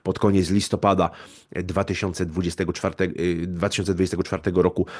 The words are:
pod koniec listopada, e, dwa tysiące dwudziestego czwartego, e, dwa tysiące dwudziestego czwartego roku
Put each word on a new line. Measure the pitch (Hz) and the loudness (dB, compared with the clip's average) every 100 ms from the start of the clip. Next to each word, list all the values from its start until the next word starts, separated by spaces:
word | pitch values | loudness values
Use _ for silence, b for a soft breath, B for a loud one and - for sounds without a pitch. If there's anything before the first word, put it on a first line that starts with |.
pod | - 95 | -4 2
koniec | 107 98 85 | 4 4 4
listopada, | 98 - 101 104 95 82 B B B B | 2 2 2 4 4 2 B B B B
e, | - | -8
dwa | 90 90 | -4 -2
tysiące | 98 92 98 87 90 | -2 -2 -4 -2 -4
dwudziestego | 80 87 - 87 | -2 -2 -2 -4
czwartego, | 87 92 87 92 - | -2 -4 -2 -2 -2
e, | 85 85 87 | -2 -2 -4
dwa | 87 98 | -2 -2
tysiące | - 92 | -2 -2
dwudziestego | 90 92 85 | 0 0 0
czwartego | - 92 98 90 | -4 -2 0 2
roku | 90 - 90 B | 2 2 -2 B